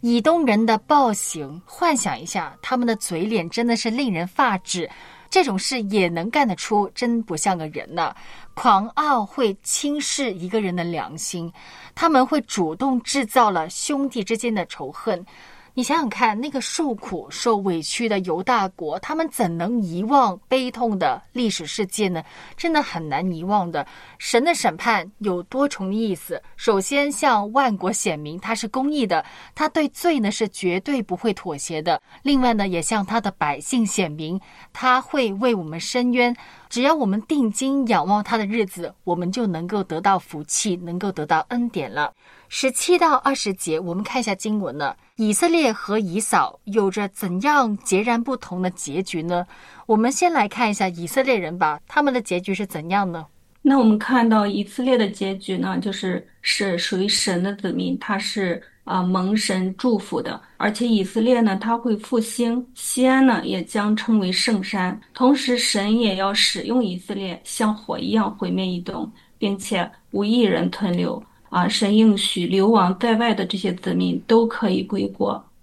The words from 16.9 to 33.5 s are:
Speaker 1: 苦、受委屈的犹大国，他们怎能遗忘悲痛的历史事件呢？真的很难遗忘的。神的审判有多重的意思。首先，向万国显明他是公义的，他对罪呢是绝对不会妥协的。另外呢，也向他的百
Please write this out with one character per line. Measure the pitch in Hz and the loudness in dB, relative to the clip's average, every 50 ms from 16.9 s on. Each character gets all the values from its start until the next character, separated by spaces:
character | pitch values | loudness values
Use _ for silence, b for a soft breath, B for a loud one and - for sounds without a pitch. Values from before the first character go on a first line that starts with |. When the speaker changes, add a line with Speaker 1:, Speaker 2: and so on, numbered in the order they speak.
| 233 | -2
Speaker 1:
苦、 | 196 - 233 196 165 101 - | -6 -8 -8 -8 -8 -10 -10
受 | - - - 247 220 202 | -10 -4 0 0 0 2
委 | 196 196 175 165 | 2 0 -2 -2
屈 | 151 - - - 240 226 | -4 -6 -6 -4 -2 0
的 | 214 202 | 0 -2
犹 | 185 180 160 170 190 | -2 -2 -4 -2 0
大 | - 247 233 196 190 | 0 0 0 0 -2
国， | - - 170 151 151 190 | -4 -8 -8 -6 -6 -6
他 | - - 302 | -6 -6 -4
们 | 320 320 311 | -2 -4 -4
怎 | - - 233 175 170 165 | -2 -2 -2 -2 0 -2
能 | 185 202 240 240 | -2 -2 -2 -2
遗 | 208 175 165 175 202 | -2 -2 -4 -4 -2
忘 | 220 285 277 254 214 180 - - - | 2 4 4 4 4 0 -4 -4 -2
悲 | 254 262 254 254 | 0 0 0 -2
痛 | 254 226 240 233 208 185 | -4 -2 -2 -2 0 0
的 | 165 143 127 - - - _ | 0 0 -2 -2 -8 -10 _
历 | 240 247 220 | -2 -2 0
史 | 185 - 165 | -2 -2 -8
事 | 147 - - 208 | -8 -4 -4 -4
件 | 185 - - 214 190 180 | -4 -2 -2 -2 -2 -2
呢？ | 160 - B B B B B B | -4 -8 B B B B B B
真 | - - 339 320 | -6 -2 0 2
的 | 294 277 | 2 0
很 | - - 170 160 151 | 0 -6 -8 -6 -4
难 | 143 143 175 190 175 | -4 -2 -2 -2 -4
遗 | 156 170 | -4 -2
忘 | 185 208 208 180 170 | 0 0 0 0 0
的。 | 165 151 139 B B B B B B B | -4 -6 -6 B B B B B B B
神 | - - - 233 262 | -8 0 2 2 4
的 | 339 339 | 4 0
审 | - - 214 160 | 2 0 -2 -2
判 | 170 - 233 220 196 165 185 - - | 0 0 0 0 0 -2 -6 -12 -6
有 | 208 202 185 175 175 | -4 -2 -2 -2 -6
多 | _ - 262 277 285 | _ -2 0 0 0
重 | - - 190 | 0 -4 -6
的 | 190 196 | -4 -2
意 | 220 226 214 185 | -2 -2 -2 -4
思。 | 156 - - 175 - b b b | -4 -6 -10 -10 -10 b b b
首 | b - - 214 196 | b 0 2 2 2
先， | 196 - 277 285 285 285 285 | 2 2 0 0 0 0 -2
向 | - - 277 240 214 202 208 220 | 0 2 4 4 4 2 0 0
万 | 277 277 247 214 | 2 2 2 0
国 | 180 156 185 226 | 0 -2 -2 -2
显 | - - 208 160 147 | 0 -2 -2 -2 -2
明 | 151 151 156 180 | -6 -10 -10 -10
他 | - 208 226 | -4 -4 -4
是 | 220 - | -4 -4
公 | 226 - 262 262 285 | -4 -4 -2 -2 0
义 | 302 294 247 | 0 0 0
的， | 196 175 160 156 B B B B B B | 2 0 0 -2 B B B B B B
他 | - 311 311 | -2 -2 0
对 | - 320 302 277 | 2 0 0 0
罪 | _ - - 349 320 277 | _ 0 0 2 2 4
呢 | 214 202 208 | 2 0 0
是 | - 226 202 | 0 -4 -4
绝 | - - - 180 175 190 | -4 -2 -2 0 0 0
对 | 185 - 285 262 | -2 -2 -2 -2
不 | 208 - 185 | -2 -2 -4
会 | 180 - 226 190 | -2 0 -2 -2
妥 | - - 185 156 | -2 -4 -8 -8
协 | 139 - - 170 160 | -6 -6 -6 -6 -4
的。 | 156 175 165 - b b b b b | 0 0 0 0 b b b b b
另 | 277 285 269 | 2 4 4
外 | 254 247 233 | 4 4 4
呢， | 214 196 | 2 0
也 | 196 180 170 160 | 0 0 -2 -2
向 | - 226 214 196 | 0 0 -2 -2
他 | - 214 233 | 0 -2 -2
的 | 214 202 | -2 -2
百 | - - - 147 | -2 -2 -2 -2